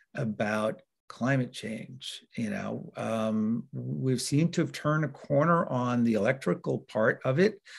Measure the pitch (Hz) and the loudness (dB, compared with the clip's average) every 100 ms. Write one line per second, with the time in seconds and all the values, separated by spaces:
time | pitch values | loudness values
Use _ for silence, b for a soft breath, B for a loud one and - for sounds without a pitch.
0 | B - 135 104 107 107 110 107 _ _ | B -6 -4 -2 -2 0 -2 -4 _ _
1 | - - 120 135 123 - 110 110 - 131 | -16 -4 0 2 0 -6 -10 -10 -12 -14
2 | - - - - 110 98 101 113 - - | -14 -14 -12 -6 -4 -4 -6 -6 -8 -6
3 | 113 110 110 110 107 120 - 131 123 147 | -4 -2 0 2 2 0 -4 -8 -6 -2
4 | 131 123 - 139 165 175 147 - 151 156 | 0 0 2 2 2 2 -2 -2 0 0
5 | 147 - - 143 160 170 - 127 123 120 | 0 -4 -2 2 4 4 2 0 0 2
6 | 117 107 104 135 - - 147 131 - 110 | 4 4 2 2 0 -2 -2 -4 -2 0
7 | 113 - 135 131 202 - - | 2 2 2 4 4 2 -14